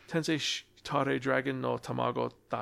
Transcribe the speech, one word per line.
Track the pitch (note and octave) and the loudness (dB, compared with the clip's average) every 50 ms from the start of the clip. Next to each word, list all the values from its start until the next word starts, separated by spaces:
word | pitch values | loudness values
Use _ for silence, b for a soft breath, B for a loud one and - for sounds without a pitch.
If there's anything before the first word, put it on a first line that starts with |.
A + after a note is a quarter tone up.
| B B | B B
Tensei | - E3 D3+ E3 D#3+ | -2 0 2 2 0
Shitare | C#3 - - - - - _ - - - - C#3+ C#3+ C3+ C3+ C#3 C3 | 0 0 0 -2 -2 -6 _ -20 -14 -6 -2 0 2 2 2 2 0
Dragon | B2 C3+ C3 C3 C3 C3+ C3 C3 | 2 2 2 2 2 0 -2 -2
no | B2+ B2 B2 A#2+ | 0 -2 -2 -2
Tamago | - - B2 B2 B2 B2 B2 B2 B2 B2 - - _ - - A2+ | -2 -4 -2 0 0 0 0 0 -2 -4 -4 -8 _ -6 -6 -4